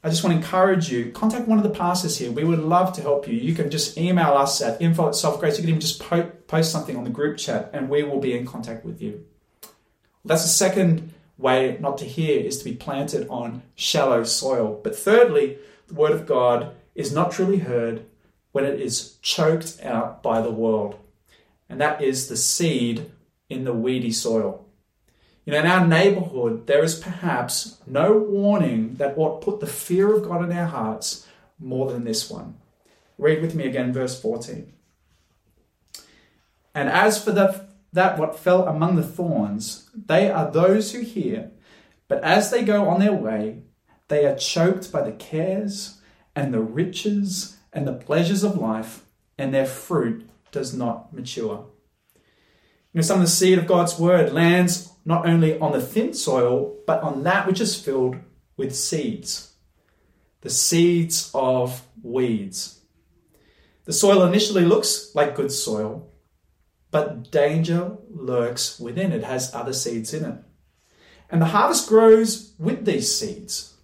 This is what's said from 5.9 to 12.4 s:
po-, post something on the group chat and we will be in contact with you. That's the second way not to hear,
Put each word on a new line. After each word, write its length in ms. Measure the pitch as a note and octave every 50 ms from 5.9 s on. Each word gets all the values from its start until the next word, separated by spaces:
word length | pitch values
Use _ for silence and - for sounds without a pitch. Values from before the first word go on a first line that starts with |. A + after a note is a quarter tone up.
| - -
po-, 320 | - - E3+ E3+ E3+ - - - _
post 260 | - D#3 D#3+ E3 E3
something 240 | - D3+ C3+ C3 B2
on 80 | B2 A2+
the 60 | B2+
group 260 | A#2+ C3+ D3 D3+ -
chat 320 | - - - A#2 - - - -
and 160 | C#3+ C3+ C3
we 120 | C#3+ D3
will 160 | D3 C#3+ C#3 C3
be 160 | C3+ B2+ A#2+
in 120 | B2 B2
contact 360 | B2 - A#2 A2+ A#2 A2+ A2+
with 200 | - - - -
you. 240 | A2 G#2+ - - - _ _ _ _ _ _ _ - - _ _ _ _ _ _ _ _ _ _ _
That's 180 | B2+ D#3+ D#3+
the 60 | - -
second 640 | - - G3 F#3 - G3+ F#3 E3+ D#3+ D#3+ - - - _ _ _ _
way 400 | - B2+ B2+ B2+ C3 C3 B2+ - -
not 180 | D3+ C#3 C#3 -
to 80 | C3
hear, 340 | - - E3 D#3+ D3+ C#3+ B2